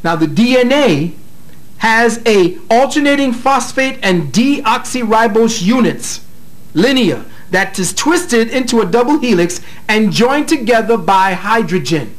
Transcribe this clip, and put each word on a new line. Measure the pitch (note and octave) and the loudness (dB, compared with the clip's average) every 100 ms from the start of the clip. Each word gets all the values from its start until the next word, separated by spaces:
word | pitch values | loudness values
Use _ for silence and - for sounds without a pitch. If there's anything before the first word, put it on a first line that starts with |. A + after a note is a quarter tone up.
Now | E3 E3 | -2 0
the | D#3 | 0
D | C#3+ A#3+ B3+ | 2 2 4
N | B3 | 4
A | C#4 B3+ C#3+ E3+ - - - - - - - | 4 4 2 -2 -6 -14 -14 -14 -14 -14 -4
has | A3 A3+ A#3 A3+ A#3+ | 0 2 2 0 2
a | G#3 E3+ - - | 4 2 0 0
alternating | A3+ C4+ D4 C#4+ C#4+ C4+ | 2 2 2 2 2 0
phosphate | A#3 C4 C4+ A#3+ - C4 - | 0 0 0 -2 -2 -4 -2
and | G3 F3 D3 | 0 0 0
deoxyribose | F3+ C4 C#4+ A3 A#3+ - B3+ A3+ A3 A3+ A3 A3+ A3+ | 0 2 2 0 -2 -2 -6 0 2 4 2 2 0
units, | F3 B3+ G3 - - - - - - - - | 0 2 2 -2 -8 -10 -12 -14 -14 -14 -6
linear, | D3+ A#3+ C4 G3+ A#2+ - - - | 0 2 2 0 -2 -8 -14 -4
that | F#3 F#3+ - | -2 -2 -4
is | F3 | -6
twisted | - C#4 F4 F4 A#3 A3+ | -2 0 0 0 0 0
into | C4 B3+ A#3 | -2 0 0
a | F#3+ | 2
double | A3+ B3 D4 | 2 2 2
helix | A#3+ F3+ E3+ - - - - | 2 2 0 -4 -12 -12 -2
and | G#3+ G#3+ | 2 2
joined | D3+ A#3+ C#4+ D4 | 2 2 2 0
together | D#4 A3+ A#3 G3 A3+ | -2 2 0 2 0
by | E3 F#3+ F#3+ | 2 2 2
hydrogen. | F3+ G3+ A3+ F3+ F3+ C3+ D#3+ A2 | -2 -2 -2 0 -2 0 -4 -4